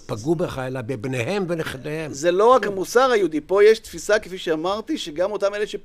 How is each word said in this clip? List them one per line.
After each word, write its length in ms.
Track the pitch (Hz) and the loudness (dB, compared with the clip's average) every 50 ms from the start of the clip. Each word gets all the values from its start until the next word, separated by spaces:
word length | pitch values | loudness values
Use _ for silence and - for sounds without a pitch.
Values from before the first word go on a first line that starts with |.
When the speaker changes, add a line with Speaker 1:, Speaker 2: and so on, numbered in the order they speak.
| - | -10
Speaker 1:
פגעו 280 | - 127 104 117 156 170 | -10 -8 -6 -2 -2 0
בך, 240 | 156 180 139 113 131 | 0 -2 -4 -4 -6
אלא 220 | 127 131 131 131 | -6 -6 -6 -8
בבניהם 640 | 113 117 131 113 120 131 131 127 113 139 196 208 185 160 | -6 -6 -6 -6 -6 -4 -4 -4 -2 -2 -2 -2 -2 -2
ונכדיהם. 640 | 175 160 151 - - 131 131 147 151 160 160 143 | -4 -4 -4 -6 -8 -10 -10 -8 -8 -8 -8 -8
Speaker 2:
זה 180 | - 135 151 175 | -6 -2 0 2
לא 140 | 175 190 214 | 4 6 6
רק 200 | 240 254 240 - | 6 6 6 4
המוסר 440 | 208 196 190 170 - - 240 269 262 | 0 -4 -4 -4 2 2 4 4 4
היהודי, 300 | 240 208 190 160 156 147 | 4 2 2 2 0 -2
פה 240 | 151 - 185 202 208 | -2 0 4 6 8
יש 140 | 214 220 - | 8 6 4
תפיסה, 400 | - - - 160 - - 208 208 | 0 -14 -14 -8 -2 0 0 0
כפי 200 | 208 175 185 180 | 0 -4 -12 -8
שאמרתי, 600 | - 180 160 156 165 185 202 220 214 - 320 - | -4 -4 -2 -2 -2 -4 -4 -4 -6 -6 -6 -6
שגם 340 | - 170 147 160 180 208 | -6 -6 -4 -2 -2 -2
אותם 220 | 208 185 196 202 202 | -2 0 -2 -2 -2
אלה 120 | 208 214 | -2 -6
ש-, 100 | 202 - 202 | -6 -6 -10